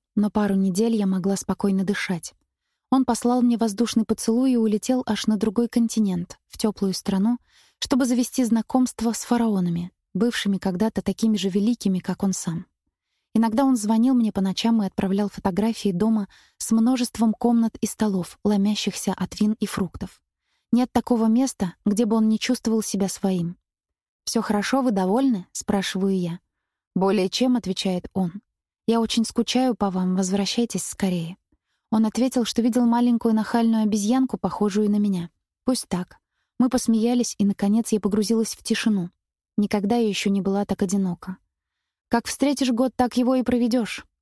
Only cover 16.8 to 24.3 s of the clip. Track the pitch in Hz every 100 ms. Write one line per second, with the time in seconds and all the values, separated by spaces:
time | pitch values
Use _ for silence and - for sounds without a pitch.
16.8 | 226 254 240 - 220 208 240 233 226 -
17.8 | 214 - 214 190 170 - 208 208 196 208
18.8 | - - - 185 185 - 214 220 202 -
19.8 | 185 - 185 - _ _ _ _ - 233
20.8 | 247 240 - 240 220 226 262 - 175 -
21.8 | - 196 233 226 220 220 - 254 - 220
22.8 | 208 196 190 - 196 185 170 180 _ _
23.8 | _ _ _ _ -